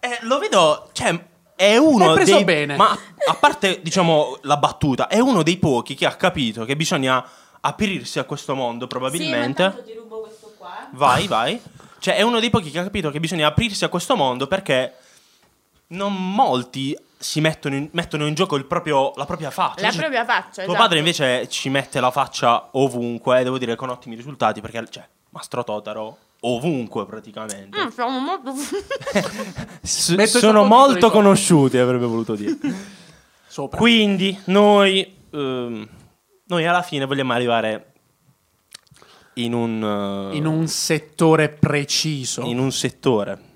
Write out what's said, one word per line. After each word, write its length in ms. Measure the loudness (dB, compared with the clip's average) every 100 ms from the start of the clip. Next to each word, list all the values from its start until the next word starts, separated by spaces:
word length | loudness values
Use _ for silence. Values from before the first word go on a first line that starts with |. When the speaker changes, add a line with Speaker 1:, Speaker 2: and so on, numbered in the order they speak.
Speaker 1:
Eh, 180 | -6 -8
lo 160 | -4 -2
vedo, 520 | 0 4 4 2 -4
cioè, 260 | -4 -2 -4 -8 _ _ _
è 200 | 4 6
uno 360 | 6 6 6
Speaker 2:
È 20 |
preso 200 | 6 6
Speaker 1:
dei 100 | 6
Speaker 2:
bene. 320 | 4 2 0 2
Speaker 1:
ma 140 | 2
a 440 | 2 -6 -4 -2
parte, 460 | 2 2 2 -2 -2
diciamo, 560 | -2 0 4 4 2 -4
la 160 | -2 0
battuta, 500 | 0 0 -2 0 0
è 100 | 2
uno 240 | 2 2
dei 140 | 2 0
pochi 380 | 0 0 -2
che 120 | -2 -2
ha 80 |
capito 500 | 0 -2 0 -4 -4
che 120 | -6 -4
bisogna 480 | -2 0 0 0 -2 -20 _ _
aprirsi 580 | -8 -4 -4 -4 -6 -8
a 60 |
questo 300 | -6 -10 -8
mondo, 320 | -4 -4 -6 -8
probabilmente. 420 | -6 -6 -4 -4
Speaker 3:
Sì, 0 | -2
ma 40 | -4
intanto 360 | 0 -2 -2
ti 100 | -16 -18
rubo 240 | -16 -14
questo 300 | -14 -18 -20 -20
qua, 120 | -18 -18
eh. 60 | -18
Speaker 1:
Vai, 380 | 0 2 2 0
vai. 320 | 0 -2 -4 -10 -20 -20 -10
Cioè, 160 | -2 2
è 60 |
uno 180 | 2 2
dei 100 | 0
pochi 220 | -2 -2
che 80 | -6
ha 20 |
capito 280 | -6 -4 -4
che 100 | -4
bisogna 260 | -4 0 2
aprirsi 380 | 2 -2 -2
a 40 | -4
questo 280 | -4 -2 0
mondo 320 | 0 -2 -4
perché 440 | -4 0 0 0 -8 _ _ _ _ _ _ _ _ _
non 240 | -6 -6 -4 -4
molti 640 | 0 0 0 -4 -8 -6 -8 _ _
si 240 | -8 0
mettono 360 | 0 -2 -6 -6
in, 120 | -6
mettono 340 | -8 -6 -4 -4
in 80 |
gioco 220 | -2 0 -2
il 80 |
proprio, 480 | -2 -6 0 0 0
la 100 | -4
propria 260 | -8 -8 -8
faccia. 300 | -4 -4 -2
Speaker 3:
La 80 | -4
Speaker 1:
Cioè, 80 | -2
Speaker 3:
propria 240 | -4 -4
faccia, 260 | -2 -2 -4
Speaker 1:
tuo 80 | -12
Speaker 3:
esatto. 140 | -6 2
Speaker 1:
padre 200 | 4 4
invece 500 | 0 0 0 0 -4
ci 200 | -6 -2
mette 320 | -2 -2 0
la 100 | 0
faccia 600 | 0 -4 0 2 2 0
ovunque, 680 | 0 0 0 -6 -6 2 2
devo 140 | 2 -4
dire 180 | -4 -6
con 120 | -6
ottimi 280 | -10 -12 -18
risultati, 440 | -16 -4 -2 -2
perché, 240 | -10 -12 -12
cioè, 160 | -16 -20 _ _
Mastro 320 | -20 -12 -10
Totaro 540 | -6 -8 -8 -12 -12 -14 _ _
ovunque 600 | -4 -2 -2 -4 -4 -8 -8
praticamente. 760 | -12 -16 -16 -12 -14 -12 -8
Speaker 3:
Mm, 80 | -8
siamo 280 | -6 -6 -4
molto 340 | -6 -6 -8
Speaker 1:
<laughs> 40 | -10 -8 -8 -8 -10 -4 -4 -4 -8 -12 -12 -16 -14
S-, 340 | -8 -4 0 2
Speaker 2:
Metto 220 | 4 4
i 20 |
Speaker 1:
sono 220 | 6 6
Speaker 2:
sottotitoli 60 | 6
Speaker 1:
molto 240 | 8 6
Speaker 2:
sopra. 160 | 6 4
Speaker 1:
conosciuti, 680 | 6 6 6 6 4 6 4
avrebbe 280 | 2 2 0
voluto 280 | -2 -2
dire. 220 | -4 -4 -4 -4 -8 -12 -20 -20 -20 _ _ _
Speaker 2:
Sopra. 320 | -12 -10 0
Speaker 1:
Quindi 580 | 2 4 2 0 -2 -4 0
noi, 680 | 4 6 6 4 2 -2 _ _
ehm, 580 | -6 -4 -4 -6 -8 -12 -18 -20 _ _ _ _
noi 200 | -2 2
alla 160 | 0
fine 220 | 0 -4
vogliamo 280 | -2 -2 0
arrivare 600 | 0 2 2 0 -4 -10 _ _ _ _ _ _ _ _ -20 _ _ _ -20 _
in 200 | -6 -4
un, 760 | -2 -2 -2 -4 -4 -4 -6 -6
eh, 40 | -4
Speaker 2:
In 100 | -2
un 200 | -2 -4
settore 800 | -4 -2 -4 -4 0 4 4 2
preciso. 960 | 0 0 0 -2 -4 -2 -4 -6 -6
Speaker 1:
in 160 | -4 -2
un 120 | -2
settore 680 | -2 -6 -2 0 2 0 -8 -14